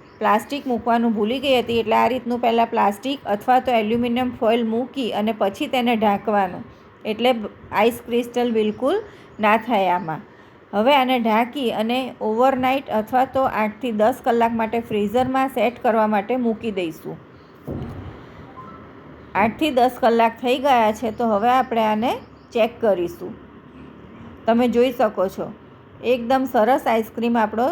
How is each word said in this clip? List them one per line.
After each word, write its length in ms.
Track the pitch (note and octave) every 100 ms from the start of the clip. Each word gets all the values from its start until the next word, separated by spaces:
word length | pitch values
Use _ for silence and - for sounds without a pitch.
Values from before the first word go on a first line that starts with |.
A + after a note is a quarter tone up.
| - -
પ્લાસ્ટિક 480 | G#3 G#3+ - C#4+ C4
મૂકવાનું 460 | A#3 A#3 A#3 A#3
ભૂલી 260 | A3 G#3 C4
ગઈ 200 | C#4+ B3+
હતી, 200 | A#3 A#3
એટલે 160 | A3 A3+
આ 120 | A3+
રીતનું 320 | B3+ A#3 A#3+
પહેલાં 280 | A#3+ A#3 A3+
પ્લાસ્ટિક 520 | A3+ G3+ G3+ C4 C#4+ -
અથવા 340 | G#3 B3+ B3+
તો 120 | B3+
એલ્યુમિનિયમ 580 | A#3 G#3+ A#3+ A#3+ A#3+ B3
ફોઇલ 380 | B3 A3 A#3 A3+
મૂકી 440 | A3+ B3+ C#4 A3
અને 240 | G3+ G#3+ G#3+
પછી 300 | G3 G3+ D4
તેને 280 | B3+ A#3+ A3+
ઢાંકવાનું, 680 | G#3+ G3 - G#3 F#3 F3 - - - - G#3+
એટલે 300 | G#3+ A#3+ A#3 G#3 - -
આઈસ 280 | F#3 A#3 B3 -
ક્રિસ્ટલ 460 | A#3+ A#3+ B3 A#3+
બિલકુલ 500 | A3 G#3+ G#3+ C4 G4+ - - - -
ના 180 | G#3 A3+
થાય 320 | A3+ G#3+ F#3
આમાં. 320 | F3+ D#3+ D#3 - - - - -
હવે 220 | G3+ A#3 C#4+
આને 240 | B3+ B3+
ઢાંકી 520 | A3+ G#3+ A#3+ C#4+ A#3
અને 420 | - A3 B3+ B3 -
ઓવરનાઇટ 680 | G#3+ A3 C4+ C4 B3+ C4+ -
અથવા 360 | G#3+ G#3+ B3+ C4
તો 180 | C4
આઠથી 480 | C4 G#3 G#3+ G#3 B3
દસ 280 | G#3 A3 C4
કલાક 280 | B3+ A#3 A#3
માટે 280 | A3+ A3 A#3
ફ્રીઝરમાં 680 | A#3 G#3+ G3+ A#3+ B3+ C4 C4+
સેટ 340 | B3+ A3+ A#3+
કરવા 240 | B3 A3 G#3+
માટે 280 | G#3+ G#3 B3+
મૂકી 360 | A#3 G#3+ A3+
દઈશું. 460 | F#3+ E3 D#3+ D#3 D#3+ - - - - - - - - - - - - - - - - - - - - - F3+
આઠથી 360 | A3 G#3 D#4
દસ 200 | B3 B3 B3+
કલાક 320 | A#3 A#3 A3+ A3
થઈ 160 | B3 C4
ગયા 340 | C#4+ B3 G#3+
છે, 200 | A3 A#3
તો 160 | G#3+ A#3
હવે 220 | G3+ A#3+
આપણે 340 | C4 B3 A3+
આને 340 | A3 G#3+ B3 B4 - - -
ચેક 280 | A#3+ A#3 -
કરીશું. 520 | A3+ F3+ E3+ - F3+ - - - - - - - - - - - -
તમે 220 | A#3 B3
જોઈ 240 | A#3 B3+
શકો 360 | B3 A3 F#3+ F#3
છો, 260 | - E3+ - - - - -
એકદમ 440 | A3+ B3 A#3 C4 C4
સરસ 360 | A#3+ G#3+ C#4+ C4+
આઈસ્ક્રીમ 500 | A3+ A3 - A#3 A#3
આપણો 300 | G#3+ A3 C4